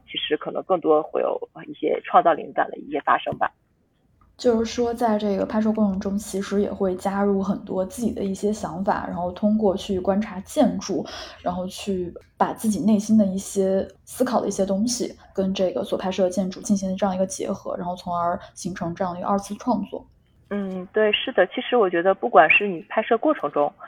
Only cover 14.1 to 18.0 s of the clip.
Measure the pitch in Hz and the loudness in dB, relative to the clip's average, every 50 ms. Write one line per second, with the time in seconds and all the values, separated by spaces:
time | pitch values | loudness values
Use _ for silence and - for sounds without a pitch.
14.1 | - - 254 247 240 - - - - - 190 196 196 190 220 240 - - - - | -2 -2 0 0 0 0 0 0 0 0 0 0 0 0 0 0 -2 -2 -4 -6
15.1 | - - - - - - 190 190 190 - 190 180 - - 196 - - 220 - 185 | -8 -12 -20 -10 -4 -2 -2 0 0 0 0 0 0 -2 -4 -4 -4 -4 -2 -2
16.1 | 190 - 190 180 180 202 190 185 185 - - - 208 196 190 190 190 196 208 196 | 0 2 2 2 2 0 -2 -4 -4 -6 -2 -2 -2 0 -2 -4 -2 -2 -2 0
17.1 | 185 185 190 190 - - - - 202 190 - - - - 180 175 180 175 | 0 0 -2 -2 -4 -4 -4 -4 -6 -6 -6 -8 -8 -6 -6 -6 -8 -8